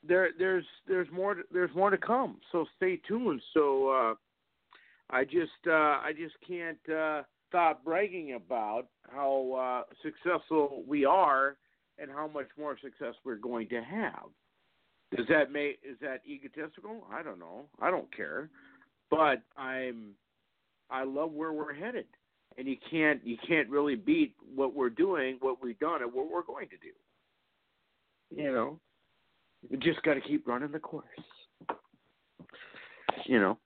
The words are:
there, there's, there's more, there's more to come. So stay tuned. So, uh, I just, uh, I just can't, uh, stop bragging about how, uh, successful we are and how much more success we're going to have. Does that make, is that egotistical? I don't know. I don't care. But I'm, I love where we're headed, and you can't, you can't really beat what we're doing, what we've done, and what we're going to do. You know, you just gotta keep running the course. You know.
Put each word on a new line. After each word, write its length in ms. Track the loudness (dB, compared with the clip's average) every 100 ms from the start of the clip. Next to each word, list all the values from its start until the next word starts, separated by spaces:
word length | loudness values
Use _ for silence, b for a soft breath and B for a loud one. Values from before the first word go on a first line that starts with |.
there, 280 | 4 4 4 2
there's, 280 | 0 0 -2 -16 -2
there's 220 | -2 -2
more, 320 | -2 -2 -2 -4
there's 220 | -2 0 2
more 160 | 4
to 60 | 4
come. 440 | 2 0 0 -6 -4
So 140 | -2 -2 _
stay 220 | -2 -2
tuned. 420 | -2 -2 0 -2 0
So, 360 | 4 4 4 4
uh, 260 | 4 2 0 _ _ _ _ _ b b b _
I 140 | 0 2
just, 420 | 0 0 -4 2
uh, 340 | 6 6 4
I 100 | 0 -6
just 180 | -10 -12
can't, 480 | -10 -8 -8 -10 -6
uh, 320 | -2 0 -2 -8 _ _
stop 360 | 4 4 2 0
bragging 480 | 0 0 -4 -8
about 540 | -10 -4 -4 -2 -4 -6 _ -16
how, 420 | -4 0 2 0
uh, 400 | -2 -2 -2 -4 -10
successful 840 | -12 -4 0 0 2 2 2 -2 -4
we 180 | 2 6
are 500 | 6 6 6 2 -2 _ _ _ -18
and 100 | -14
how 180 | -8 -8
much 200 | -8 -10 -8
more 220 | -8 -8
success 340 | -14 _ -12 -10
we're 120 | -10 -8
going 340 | -4 -4 -4
to 140 | -6
have. 420 | -6 -4 -4 -6 -16 _ _ _ _ _ _ _ _ -6
Does 120 | 2
that 240 | 4 4
make, 280 | 0 -4 -4
is 160 | -12 -12
that 200 | -10 -10 -10
egotistical? 800 | -16 -14 -14 -14 -14 -16 -16 -12
I 100 | -12
don't 160 | -10 -14
know. 320 | -16 -18 -18 -2
I 120 | 0
don't 200 | 0 -4
care. 380 | -10 -8 -8 -10 B B B B _ _
But 320 | 4 4 4 _ -12
I'm, 600 | -8 -4 -6 -8 -14 -20 _ _ _ _ _ _ _
I 140 | -6
love 280 | -4 -2 -4
where 220 | -4 -6
we're 220 | -4 -6 -8
headed, 320 | -8 -8 -10 _ _ _ _ -10
and 100 | -6
you 100 | -6 -4
can't, 340 | 2 4 4
you 140 | -2 -8 0
can't 220 | 2 2
really 260 | 2 2 0
beat 380 | 2 4 4 _ -12 -2
what 180 | -2
we're 160 | 2 -2
doing, 480 | 2 2 2 -2 0
what 200 | -2 -2
we've 140 | -6 -4
done, 240 | -2 0
and 100 | -2
what 160 | -4 -2
we're 140 | -4
going 280 | -4 -10 -12
to 80 | -16
do. 120 | -20 -20 _ _ _ _ _ _ _ _ _ _ _ _ _ -6
You 160 | -2
know, 280 | -2 -2 -6 _ _ _ _ _ _ _ _ -8
you 80 | -2
just 240 | 0 0
gotta 180 | 2 0
keep 280 | 0 -2 0
running 240 | -4 -4
the 80 | -8
course. 260 | -10 -12 -14 -20 -20 -20 -20 _ -10 -10 _ _ _ _ _ _ -20 B B B B B B -6 2
You 120 | 6
know. 180 | 6 2